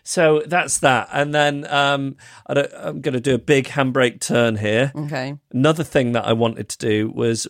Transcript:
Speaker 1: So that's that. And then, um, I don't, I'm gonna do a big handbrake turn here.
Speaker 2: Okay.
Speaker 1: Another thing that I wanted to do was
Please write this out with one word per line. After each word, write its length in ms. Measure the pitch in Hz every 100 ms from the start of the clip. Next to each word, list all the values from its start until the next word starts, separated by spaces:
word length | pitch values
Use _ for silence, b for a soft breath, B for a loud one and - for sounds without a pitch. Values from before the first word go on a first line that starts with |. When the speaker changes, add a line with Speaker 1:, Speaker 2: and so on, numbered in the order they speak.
Speaker 1:
So 400 | - 185 160 151
that's 340 | 151 175 151 -
that. 300 | 147 123 -
And 200 | 143 147
then, 340 | 147 147 143 -
um, 440 | 143 143 139 139 135 B B -
I 60 |
don't, 180 | 143 - -
I'm 240 | 160 151
gonna 200 | 147 127
do 140 | 135
a 40 | 123
big 280 | - 139 127
handbrake 520 | 147 131 131 123 -
turn 360 | - 127 117 107
here. 340 | 107 90 135 139
Speaker 2:
Okay. 400 | 147 143 131 147 _
Speaker 1:
Another 320 | 123 151 160
thing 280 | 151 147 120
that 120 | 117
I 80 | 104
wanted 360 | 113 117 - 104
to 80 | -
do 320 | 113 107 107
was 320 | - 117 113